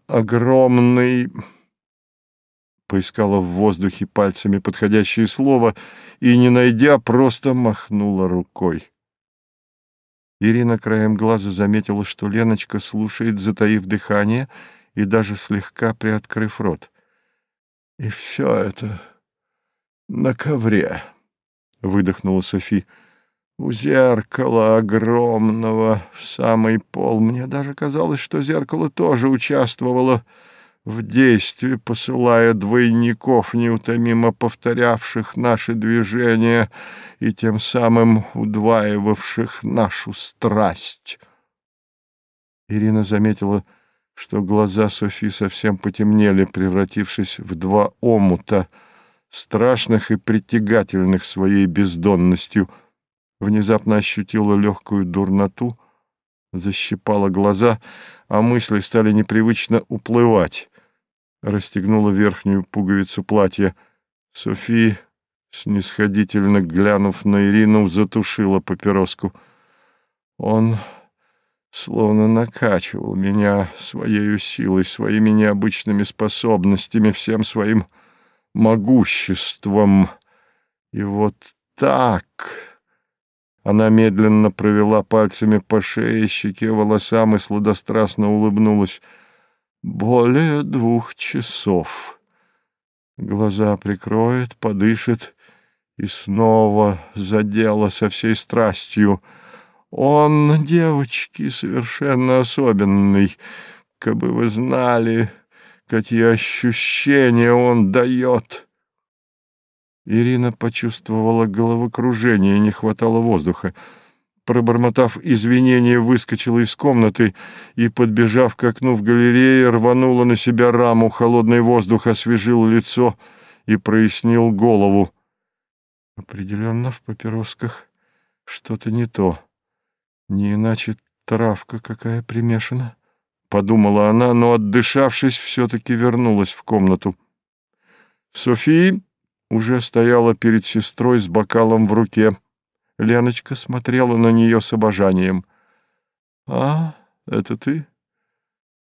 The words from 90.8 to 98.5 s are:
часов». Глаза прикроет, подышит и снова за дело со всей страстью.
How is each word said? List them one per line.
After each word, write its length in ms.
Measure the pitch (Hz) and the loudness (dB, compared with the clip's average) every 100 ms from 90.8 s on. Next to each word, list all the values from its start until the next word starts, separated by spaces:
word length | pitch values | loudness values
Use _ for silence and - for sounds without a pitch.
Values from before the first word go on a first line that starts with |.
| 117 120 117 - | 0 -2 -4 -12
часов». 1040 | - 135 117 - - 92 78 - - - _ _ _ _ _ _ _ _ _ - | -10 -8 -8 -8 -2 -2 -2 -12 -16 -20 _ _ _ _ _ _ _ _ _ -14
Глаза 600 | - 101 107 98 107 101 | -8 -2 -2 0 0 0
прикроет, 800 | 101 98 - 110 117 127 123 - | -4 -6 -4 -2 0 -2 -6 -6
подышит 800 | 110 101 104 110 - 117 - _ _ _ _ _ _ - | -6 0 0 0 -2 -4 -6 _ _ _ _ _ _ -12
и 100 | 101 | -10
снова 920 | - - 101 113 110 110 104 104 92 - | -10 -6 0 4 4 4 2 0 0 -8
за 300 | 101 95 107 | -10 -2 -2
дело 460 | 107 107 110 107 104 | 0 0 0 0 -2
со 200 | - 107 | -2 -4
всей 260 | - 113 107 | -2 -2 -4
страстью. 880 | - | -2